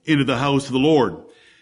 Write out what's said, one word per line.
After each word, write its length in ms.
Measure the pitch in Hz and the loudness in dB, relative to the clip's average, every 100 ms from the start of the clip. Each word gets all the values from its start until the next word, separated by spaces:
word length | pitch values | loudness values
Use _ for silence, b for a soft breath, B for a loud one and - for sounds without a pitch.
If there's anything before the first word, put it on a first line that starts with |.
into 200 | - 147 | -2 0
the 160 | 131 123 | 0 -2
house 260 | 143 139 139 | 0 -2 -2
of 60 | |
the 80 | 127 | -2
Lord.'" 380 | 147 151 110 78 - b b b | 2 2 2 -4 -18 b b b